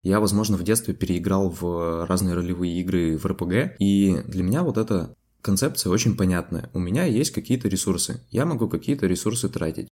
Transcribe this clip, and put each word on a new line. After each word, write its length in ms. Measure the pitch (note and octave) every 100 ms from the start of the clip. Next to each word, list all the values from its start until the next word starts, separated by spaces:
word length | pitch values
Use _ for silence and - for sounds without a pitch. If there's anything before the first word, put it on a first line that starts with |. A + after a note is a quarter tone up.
Я, 180 | F2+ G2+
возможно, 360 | G#2+ G2+ G#2+ F#2
в 60 |
детстве 320 | F2 A2 -
переиграл 560 | F2+ F2+ F2 F2 F#2+ F#2+
в 560 | E2 F2 E2+ E2+ E2 E2+
разные 280 | F#2 F#2
ролевые 460 | F2 F2 F2+ F2+ E2+
игры 380 | F2+ F#2 E2 D#2
в 80 | F2
Р 80 |
П 100 | -
Г, 320 | F2 G2+ D#3+ -
и 440 | G2 G2 G2 F2+ -
для 160 | F#2
меня 200 | F#2 C3+
вот 160 | F3 A2
эта 360 | A2+ F#2+ D#2+ - _ _
концепция 480 | - G2 C3 - F#2+
очень 260 | F#2 - G2
понятная. 540 | F#2 F2+ - E2 -
У 60 | F2
меня 260 | F2 A#2+
есть 280 | F3+ A2+ -
какие-то 340 | - - B2+ A2
ресурсы, 580 | F#2 - F2+ - - -
я 160 | A2 D#3+
могу 220 | A#2+ A2+
какие-то 400 | - - C#3+ F#2
ресурсы 400 | F2+ G#2+ A#2+ G2+
тратить. 400 | - D#2+ - -